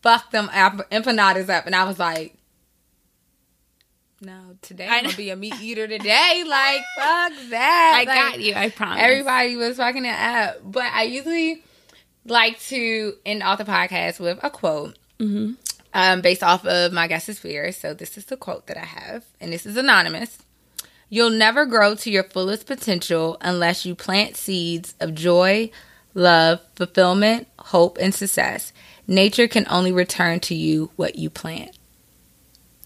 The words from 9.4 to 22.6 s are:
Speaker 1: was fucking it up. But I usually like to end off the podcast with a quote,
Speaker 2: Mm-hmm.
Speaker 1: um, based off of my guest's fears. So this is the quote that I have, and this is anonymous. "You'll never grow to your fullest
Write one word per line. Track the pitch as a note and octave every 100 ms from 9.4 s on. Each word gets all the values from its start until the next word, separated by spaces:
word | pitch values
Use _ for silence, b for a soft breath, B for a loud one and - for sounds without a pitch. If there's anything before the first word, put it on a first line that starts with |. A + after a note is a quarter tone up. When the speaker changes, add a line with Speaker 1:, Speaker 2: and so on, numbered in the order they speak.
| B3 B3
Speaker 1:
was | A#3 B3
fucking | B3 B3+
it | B3 A3
up. | A3+ A#3+ G3+ -
But | F#3+ A#3 B3
I | -
usually | A3+ B3+ C#4 E4 D#4+ D#4+ b b b b b _
like | A3+ A#3 A3+ A3+ -
to | C4 A#3 A3+ G#3+ G3 -
end | G#3+
off | F#3+ G3+
the |
podcast | G#3 F3+ F3+ F3+ E3+ F3
with | E3+ F3+
a | C#4+
quote, | C#4+ F#3 D3+ D3 - _ _
Speaker 2:
Mm-hmm. | G#3+ G3+ G#3+ B3+ - - _
Speaker 1:
um, | F#3+ F#3 F#3
based | F3+ F3+
off | F3+ F3+ F#3
of | F3 F3
my | F3 E3
guest's | E3 - G#3
fears. | E3+ D3+ E3 F#3
So | D3+
this | D#3 - -
is | G3
the | C4
quote | - - -
that | -
I |
have, | E3+ - F3 A#3+ _ _
and | F3
this | E3 G#3
is | G#3+
anonymous. | C4+ G#3 E3+ E3 A#3 - _ _ _ B B B B
"You'll | G#3 A#3
never | A3 A3 A#3+ D4
grow | A3+ G#3 G#3+
to | -
your | G3+
fullest | F#3+ - F#3 G#3+